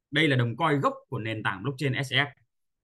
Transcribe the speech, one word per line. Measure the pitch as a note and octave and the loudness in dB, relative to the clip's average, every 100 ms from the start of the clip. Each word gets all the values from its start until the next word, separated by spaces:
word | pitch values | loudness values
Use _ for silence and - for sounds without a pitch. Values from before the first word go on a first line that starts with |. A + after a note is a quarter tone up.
| _ | _
Đây | D3 D#3 | 2 4
là | B2+ | 4
đồng | A#2+ A#2 | 2 0
coin | E3 C#3+ | 0 2
gốc | C#3 - - | 2 -2 -6
của | A#2 | -6
nền | A2 A2 | -4 -4
tảng | A2 F#2+ | -4 -4
blockchain | A#2 C3+ C#3+ G2+ | -4 -4 -2 -2
S | B2 | 0
C | |
F. | B2 C#3+ - _ _ _ _ | 0 0 -4 _ _ _ _